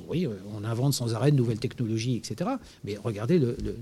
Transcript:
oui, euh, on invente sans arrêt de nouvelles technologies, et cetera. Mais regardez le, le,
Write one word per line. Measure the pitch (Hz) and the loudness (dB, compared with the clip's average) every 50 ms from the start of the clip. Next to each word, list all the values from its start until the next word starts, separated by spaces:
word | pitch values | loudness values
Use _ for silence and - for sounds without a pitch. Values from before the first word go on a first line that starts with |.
| 85 | -8
oui, | 82 87 165 180 | -4 -2 -2 0
euh, | 131 104 92 92 101 107 | -2 -2 -6 -8 -10 -8
on | 107 101 | -6 -4
invente | 113 117 113 127 143 135 | -2 0 2 2 2 2
sans | - 120 113 113 | 2 0 -2 0
arrêt | 107 123 147 | 4 4 6
de | 151 | 6
nouvelles | 135 120 117 113 | 6 4 2 0
technologies, | 107 - 120 - - 123 107 113 110 110 131 123 | -2 -2 -4 -4 -2 -2 0 0 0 0 0 -2
et | 104 - | -2 -2
cetera. | - 107 - 175 220 269 247 - - - - - | -6 -6 -4 -2 -2 -4 -4 -6 -14 -20 -12 -8
Mais | 104 104 | -8 -8
regardez | 101 - 120 107 101 110 120 180 175 | -4 -4 -4 -4 -2 0 4 4 4
le, | 131 117 123 - 104 | 4 4 0 -2 -4
le, | 107 95 113 | -6 -6 -6